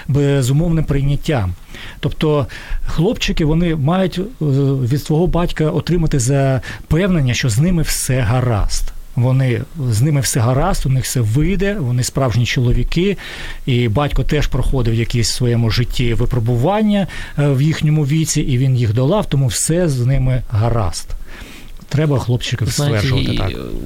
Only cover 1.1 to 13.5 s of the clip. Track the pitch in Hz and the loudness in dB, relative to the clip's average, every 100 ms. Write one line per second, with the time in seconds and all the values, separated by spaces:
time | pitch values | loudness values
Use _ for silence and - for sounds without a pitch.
1.1 | 139 - 139 90 87 - - - - 139 | 0 0 0 -2 -4 -12 -16 -16 -6 -4
2.1 | - 156 147 - - - - - - 180 | 0 0 2 0 -6 -4 -2 0 0 0
3.1 | - - 180 165 165 175 156 135 185 190 | 0 -2 0 2 2 0 0 0 0 0
4.1 | 175 - - 151 135 139 135 120 139 - | -2 -8 -4 0 2 2 0 0 -2 0
5.1 | 156 180 165 175 - 156 147 - 175 156 | 0 2 2 0 0 0 0 0 0 2
6.1 | 147 117 139 135 131 - - - 156 196 | 0 2 2 2 0 -4 -10 -2 0 2
7.1 | 170 131 117 107 104 170 170 139 - - | 2 0 0 0 2 2 2 0 -2 -2
8.1 | 127 117 127 123 104 - - - - - | 0 0 0 0 0 2 0 -2 -6 -8
9.1 | - 123 131 131 110 - 165 127 107 147 | -2 2 2 2 0 -4 -6 -2 2 2
10.1 | 143 - 139 117 127 175 - 139 131 - | 2 0 0 2 2 2 0 0 0 0
11.1 | 131 107 123 160 190 202 208 123 123 123 | 0 0 2 2 0 0 -2 -2 -2 -2
12.1 | - 131 120 120 135 123 120 113 165 196 | 0 0 2 0 0 2 2 2 0 0
13.1 | 180 - - - | -2 -8 -12 -10